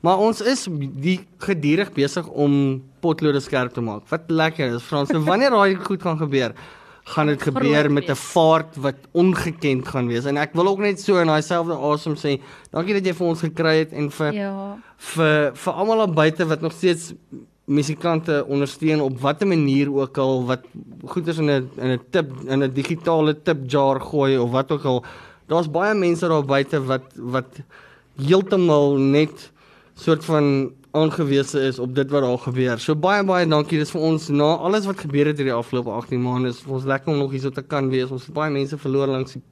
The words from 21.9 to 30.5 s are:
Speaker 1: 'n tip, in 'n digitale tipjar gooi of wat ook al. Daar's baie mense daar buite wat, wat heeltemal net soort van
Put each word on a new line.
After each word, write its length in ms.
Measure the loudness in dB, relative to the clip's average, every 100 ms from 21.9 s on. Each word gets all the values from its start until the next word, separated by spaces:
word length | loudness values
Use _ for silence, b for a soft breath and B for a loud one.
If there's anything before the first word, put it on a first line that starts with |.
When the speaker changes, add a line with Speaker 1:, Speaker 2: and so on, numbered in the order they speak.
Speaker 1:
'n 80 | -2 -2
tip, 200 | -2 -2 -8 -2
in 160 | 0
'n 100 | 0
digitale 600 | -2 -4 -4 0 2 2 0
tipjar 600 | -2 -2 0 2 2 0
gooi 360 | -2 0 2 2
of 140 | 2
wat 200 | 0 0
ook 120 | -2 0
al. 180 | -2 B B B B -2
Daar's 200 | -2 0
baie 220 | -2 0
mense 340 | 2 2 0 2
daar 160 | 0 2
buite 380 | 0 2 -2 -2
wat, 180 | -4 -4 -14
wat 300 | -4 -4 -6 -16 -20 B B B B -8
heeltemal 800 | 2 2 4 2 4 4 4 4
net 540 | 4 4 2 -4 -20 b b b b -8
soort 300 | 0 0 2
van 460 | 2 2